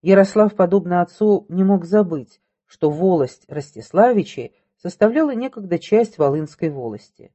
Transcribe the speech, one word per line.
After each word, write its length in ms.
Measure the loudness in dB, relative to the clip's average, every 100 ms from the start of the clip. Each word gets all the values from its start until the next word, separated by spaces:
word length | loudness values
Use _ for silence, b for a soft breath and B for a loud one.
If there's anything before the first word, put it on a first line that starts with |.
Ярослав, 520 | 4 4 4 2 2
подобно 460 | 2 0 0 0 -2
отцу, 460 | -2 _ 0 0 -2
не 160 | -2
мог 200 | 2 0
забыть, 560 | 2 0 0 -4 -10 _ _ _ _
что 240 | _ -2
волость 540 | 0 0 0 -2 -6 _
Ростиславичей 1040 | -12 -12 -18 -4 2 2 2 -2 -10 -14 _ _ _
составляла 580 | -14 0 0 2 -2
некогда 440 | -2 -8 -12 -6 -6
часть 400 | 0 0 0 0
Волынской 520 | -2 0 -6 _ -8
волости. 640 | -6 -12 -12 _ _ -20